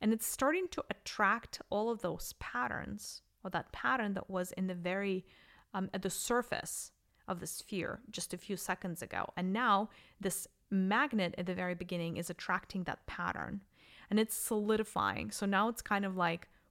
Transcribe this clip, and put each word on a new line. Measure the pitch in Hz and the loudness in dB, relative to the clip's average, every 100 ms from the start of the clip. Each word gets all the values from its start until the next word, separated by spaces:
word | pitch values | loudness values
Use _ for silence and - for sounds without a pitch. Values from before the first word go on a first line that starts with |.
And | 214 | 4
it's | 220 - | 4 2
starting | - 269 339 370 | 2 2 2 0
to | - - | -4 -6
attract | - - - 202 226 - - - | -6 -6 2 4 2 -2 -10 -2
all | 202 220 | 0 2
of | 220 | 0
those | 180 160 - - | -2 -4 -6 -10
patterns, | - 247 247 - - 208 - - _ _ | -6 -2 -2 -2 -6 -8 -10 -14 _ _
or | 190 | -4
that | 180 - | -2 -4
pattern | - - 254 208 | -2 2 2 2
that | 196 - | -2 -2
was | 190 185 | -2 -2
in | - 185 | 0 -2
the | |
very, | 180 175 190 202 185 - - - - - | 0 -2 0 2 0 -2 -16 -20 -20 -8
um, | 196 190 | -4 -2
at | 190 | -2
the | 185 | -2
surface | - - 240 240 - - - - _ _ _ - | -2 2 2 2 -2 -4 -8 -8 _ _ _ -6
of | 180 | -6
the | 185 | -6
sphere | - - 190 - - - | -8 -4 -2 -2 -4 -8
just | - - | -8 -6
a | 180 | -6
few | - 190 | -4 -4
seconds | - 185 185 170 | -2 -2 -4 -6
ago. | - - - - | -6 -6 -4 -2
And | 185 | 0
now | 208 247 202 220 - - - | 2 6 6 4 -6 -20 -4
this | 196 - - _ - | -2 -2 -6 _ -2
magnet | 196 190 220 294 220 175 - | 2 4 4 4 2 2 0
at | |
the | 180 | -2
very | 180 180 | -2 -2
beginning | 175 180 175 170 160 | -4 -4 -2 -2 -2
is | 170 | -4
attracting | 170 - 185 - 196 | -6 -2 -2 -2 -6
that | 175 - - | -4 -6 -6
pattern. | - - - 60 196 - _ - - - | -4 -2 -2 -4 -6 -10 _ -20 -14 0
And | 208 | 2
it's | 220 | 2
solidifying. | - - 214 208 214 214 - 98 - 214 | 0 0 2 4 4 2 2 2 2 -4
So | - | -2
now | 196 196 226 | 2 4 4
it's | 226 | 0
kind | - 202 196 | 0 0 0
of, | 185 | 2
like, | 175 170 - _ _ | 0 0 -8 _ _